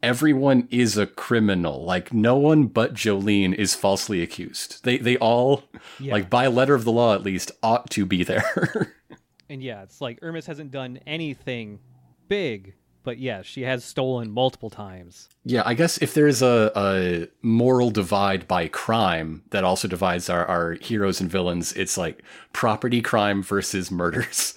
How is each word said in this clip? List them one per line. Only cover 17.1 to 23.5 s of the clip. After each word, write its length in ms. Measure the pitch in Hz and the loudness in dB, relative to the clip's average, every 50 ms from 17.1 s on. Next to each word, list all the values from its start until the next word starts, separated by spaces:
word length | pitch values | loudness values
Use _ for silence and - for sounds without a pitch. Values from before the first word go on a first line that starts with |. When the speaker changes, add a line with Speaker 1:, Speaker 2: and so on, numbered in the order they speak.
| 87 85 85 - _ _ - | -2 -2 -4 -8 _ _ 0
Speaker 1:
moral 460 | 117 113 113 120 127 131 123 123 120 | 2 2 4 4 4 4 4 4 2
divide 560 | 107 107 95 85 104 98 101 101 95 95 85 | 2 0 0 2 2 2 2 2 0 -2 -2
by 220 | - 92 90 85 80 | 0 0 0 0 -2
crime 720 | - - - - 113 117 107 92 85 80 80 80 80 85 _ _ | -6 -8 -2 0 0 2 2 2 0 0 -4 -6 -10 -12 _ _
that 140 | - 101 92 | -2 0 2
also 240 | 92 92 - - 101 | 2 2 0 0 -6
divides 420 | 90 87 98 92 87 90 87 - | -4 0 0 0 0 -2 -2 -2
our, 160 | 90 87 87 | -2 -2 0
our 280 | 85 92 85 85 82 85 | 0 0 -2 -2 -2 -4
heroes 460 | - - - 117 107 101 98 92 - | -8 -6 -4 -2 0 0 0 0 -2
and 80 | 95 85 | -4 -2
villains, 440 | 85 95 90 90 87 87 85 - - | -2 -2 -2 -2 -2 -4 -4 -6 -4
it's, 260 | - 98 87 - - | -4 -4 -4 -4 -4
like, 240 | 90 80 - _ - - - - - _ _ | -4 -6 -6 _ -20 -20 -20 -20 -20 _ _
property 500 | - - 117 110 110 - 123 123 120 113 | -2 0 0 0 0 -2 -2 0 0 0
crime 400 | - - 113 104 104 101 98 92 | 0 0 2 2 2 0 -2 -2
versus 480 | - | -2